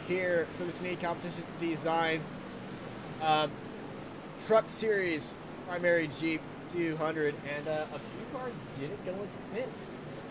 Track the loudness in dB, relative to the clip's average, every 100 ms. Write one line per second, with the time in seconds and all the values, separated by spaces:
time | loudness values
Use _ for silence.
0 | 0 2 4 4 2 -2 -2 -2 -2 -2
1 | 0 -2 -4 -6 -8 -2 0 2 2 4
2 | 4 2 -2 -8 -10 -10 -8 -8 -8 -8
3 | -8 0 4 6 4 0 -10 -10 -10 -10
4 | -10 -10 -12 -8 6 6 6 2 4 4
5 | 4 0 -2 -8 -10 -10 -6 2 6 6
6 | 6 0 0 0 -2 -10 -6 0 0 2
7 | 2 4 2 2 -4 -2 0 0 0 -6
8 | -8 -8 -6 -4 -4 -6 -8 -4 -4 -4
9 | -4 -4 -4 -6 -6 -4 -4 -6 -8 -8
10 | -8 -8 -8